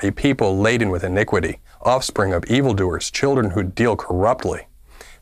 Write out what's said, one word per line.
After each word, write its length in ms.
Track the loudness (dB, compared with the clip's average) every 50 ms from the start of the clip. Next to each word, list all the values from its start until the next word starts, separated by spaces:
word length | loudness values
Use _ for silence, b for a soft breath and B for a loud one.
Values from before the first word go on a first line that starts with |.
a 80 | -2 -4
people 480 | -2 0 0 0 2 2 0 0 2 2
laden 320 | 2 2 2 2 0 0
with 120 | -2 -2
iniquity, 580 | -2 -2 0 0 0 2 0 0 0 -2 -6 -10 b b b b
offspring 540 | 0 0 0 0 0 -2 -2 -2 0 0 0
of 100 | -2 0
evildoers, 680 | 0 0 2 2 2 2 0 0 0 -2 -4 -6 -8
children 420 | -4 -2 0 2 2 2 0 0
who 100 | 0 -2
deal 340 | -2 -2 -2 0 2 2 0
corruptly. 720 | 0 -2 -2 0 2 2 2 2 0 -2 -4 -4 -6 -10 -16 -20 -20 B B B B B B B B